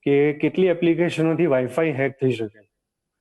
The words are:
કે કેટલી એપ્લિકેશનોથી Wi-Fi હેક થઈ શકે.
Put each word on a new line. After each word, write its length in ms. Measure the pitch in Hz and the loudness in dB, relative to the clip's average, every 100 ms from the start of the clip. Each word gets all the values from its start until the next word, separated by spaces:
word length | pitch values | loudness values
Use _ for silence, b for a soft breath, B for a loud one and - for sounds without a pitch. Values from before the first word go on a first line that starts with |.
કે 300 | - 139 147 | 2 2 2
કેટલી 340 | 147 156 151 185 | 0 -4 0 0
એપ્લિકેશનોથી 760 | 170 170 165 175 165 160 156 | 2 0 2 0 0 -2 0
Wi-Fi 480 | 170 131 127 147 165 | 2 2 0 -2 -2
હેક 200 | 131 135 127 | 0 -4 -2
થઈ 100 | 131 | -2
શકે. 380 | 117 110 110 _ _ _ _ _ _ | -2 -6 _ _ _ _ _ _ _